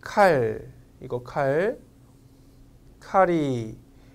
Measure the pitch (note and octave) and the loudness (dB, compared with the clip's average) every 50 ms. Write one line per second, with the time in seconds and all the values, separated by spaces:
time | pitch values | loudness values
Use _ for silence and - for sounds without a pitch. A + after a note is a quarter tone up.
0 | - - - G#3+ G3+ F#3 D#3+ C3 A#2 A2 G#2+ - - B2+ - - - - - - | -16 -4 2 4 6 6 6 4 2 -2 -4 -6 -12 -16 -20 -20 -20 -20 -20 -18
1 | - B2+ B2 B2 B2 - - D#3 C#3 C3+ C#3 D#3 F#3 A3 D4 - - - - - | -12 -10 -10 -10 -10 -8 -4 -2 -2 0 0 0 0 -2 -4 -6 -10 -20 -20 -20
2 | - - - - - - - - - - - - - - - - - - - - | -20 -20 -20 -20 -20 -20 -20 -20 -20 -20 -20 -20 -20 -20 -20 -20 -20 -20 -20 -20
3 | - - - G3 F#3 F3 F3 D#3+ D3 C#3 B2+ A#2+ A2+ A2 A2 - - - - - | -10 -2 2 4 4 4 4 0 0 0 -2 -4 -6 -8 -12 -16 -20 -20 -20 -20
4 | - - - | -20 -20 -20